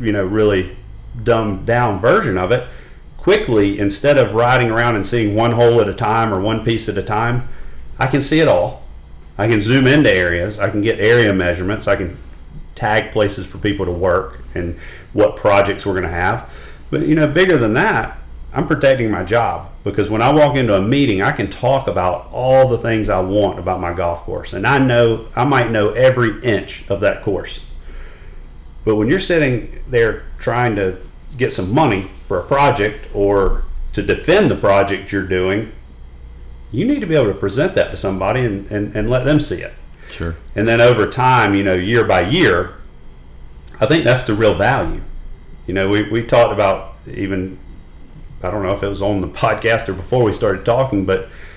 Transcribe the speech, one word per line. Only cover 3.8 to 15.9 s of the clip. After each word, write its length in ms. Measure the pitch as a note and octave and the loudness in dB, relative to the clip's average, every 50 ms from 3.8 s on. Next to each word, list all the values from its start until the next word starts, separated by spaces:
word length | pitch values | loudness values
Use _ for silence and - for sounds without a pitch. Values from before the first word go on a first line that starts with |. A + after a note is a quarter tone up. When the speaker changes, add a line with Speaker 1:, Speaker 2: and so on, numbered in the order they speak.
| G#2 G2+ - - - C#3+ D3 C3+ | -2 -2 -2 0 2 4 4 4
Speaker 1:
of 140 | A#2+ G#2 G#2 | 4 2 2
riding 340 | A2 A#2+ B2 C3 B2 B2 A2+ | 2 2 4 4 2 2 2
around 260 | A2 A2+ A#2+ A#2+ A#2 | 0 0 0 0 0
and 120 | G#2 F#2+ | 0 -2
seeing 260 | - - A#2+ A2 G#2 G#2 | -2 -2 0 0 0 0
one 200 | G#2+ A2+ A#2 A#2 | 2 2 2 4
hole 260 | A2+ A#2+ A#2 A#2 A#2 | 4 6 6 6 6
at 60 | G#2 | 4
a 60 | G2 F#2 | 2 0
time 380 | - - G#2 A2 A2+ A2+ A2 | -2 0 0 2 2 2 0
or 80 | G2+ F#2 | 0 0
one 240 | F#2+ G#2+ A2 A2 A2 | 0 0 0 0 0
piece 240 | A#2 A#2 G#2+ - | 0 -2 -2 -2
at 80 | - F#2+ | -4 -4
a 60 | G2 | -4
time, 460 | F2+ - G#2+ G#2+ A2+ A#2+ B2 B2+ - - - - - - - - - - - | -2 -2 -2 0 0 0 0 -2 -2 -4 -6 -8 -8 -10 -10 -10 -10 -10 -6
I 80 | - - | -4 -2
can 160 | B2+ C3+ C#3+ | 0 0 0
see 180 | C#3 - D#3 D#3 | 0 2 2 2
it 80 | D#3+ | 4
all. 360 | C3+ A#2 F2+ F2+ - - - - - - - - - - - - - - | 4 4 4 2 0 -4 -8 -14 -16 -18 -18 -18 -18 -20 -20 -20 -12 -6
I 120 | - G2+ | -2 0
can 140 | A2 A#2 G#2+ | 2 2 2
zoom 260 | G2+ A2 B2+ C3+ C3 | 2 2 4 4 4
into 260 | B2+ C#3+ D#3 C#3+ A2+ G2 | 6 6 6 6 6 4
areas. 460 | F#2 F2+ F2 E2+ F2 F2 G#2 G#2 G2+ | 4 2 2 0 0 -2 -4 -4 -2
I 100 | G2+ G2+ | -2 -2
can 120 | G#2+ G#2 | 0 0
get 180 | G#2 A2+ A2 - | 0 0 0 2
area 340 | G2+ A2 A#2 B2 A#2 G#2 G2 | 4 4 6 6 6 4 4
measurements. 540 | F#2 F#2 F2 F2 F2 F#2 F#2 G#2+ G#2+ - | 2 2 0 0 -2 -2 -4 -4 -2 0
I 80 | G2+ G2+ | 0 0
can 220 | F#2+ F#2+ E2 E2+ - - - - - - - - - - - - | 0 -2 -6 -8 -12 -16 -18 -18 -18 -18 -18 -16 -16 -16 -14 -10
tag 360 | - - G#2+ G#2+ A2 G#2+ - | -4 -2 0 0 0 -2 -2
places 360 | - A2 G#2 G2+ - - F#2+ | 0 0 0 0 -2 -6 -10
for 100 | - - | -12 -8
people 280 | F#2 E2+ G#2 G2 G2 F#2+ | -4 -2 -2 -2 -2 -2
to 60 | F2+ | -4
work 500 | F2 E2 F2+ F#2 E2+ E2+ - - - - - - - | -2 0 0 2 2 0 0 -4 -10 -14 -14 -10 -8
and 240 | F2+ F2 E2+ F2 - - - - - - - - | -6 -6 -6 -6 -10 -12 -16 -16 -18 -16 -4 0
what 240 | F#2+ G#2 G#2 - | 2 2 2 2
projects 500 | - - G#2+ G2+ G2+ G2 G2 F#2+ F#2 - | 2 2 4 4 4 4 2 0 -4 -2
we're 80 | G2+ | -2